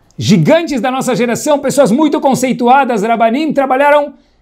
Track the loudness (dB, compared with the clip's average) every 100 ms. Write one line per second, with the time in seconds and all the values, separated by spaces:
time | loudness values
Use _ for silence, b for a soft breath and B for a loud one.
0 | _ -8 0 2 4 2 0 -4 -4 -4
1 | -4 -2 -2 -2 -2 -2 -2 0 2 2
2 | 0 0 0 0 -2 -2 2 2 2 -2
3 | -2 0 0 0 -4 -2 -2 0 2 2
4 | 0 b b b